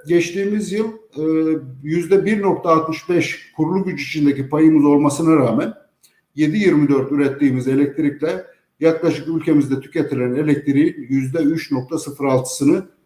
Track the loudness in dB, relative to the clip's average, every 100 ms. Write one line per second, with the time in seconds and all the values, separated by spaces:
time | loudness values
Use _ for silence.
0 | -2 0 0 -4 -2 -2 -4 -4 -4 -8
1 | _ -6 -2 0 0 -2 -6 -12 -6 -4
2 | 0 2 2 0 0 0 2 2 0 -6
3 | -2 -2 -2 -6 -10 -4 -2 -2 -2 -6
4 | -6 0 0 0 -2 4 4 6 6 4
5 | 2 2 2 4 4 0 -2 -8 _ _
6 | _ _ _ -2 0 2 2 4 4 2
7 | 0 0 0 2 0 2 0 0 0 0
8 | -4 -2 -4 -6 -10 _ _ -2 0 2
9 | -2 -2 -4 -4 2 2 2 -2 -4 -4
10 | -4 -2 -2 -2 0 0 0 0 0 -2
11 | -4 -2 -2 -2 0 -2 -4 -6 -4 -8
12 | -8 -4 0 0 -2 -2 0 0 -2 _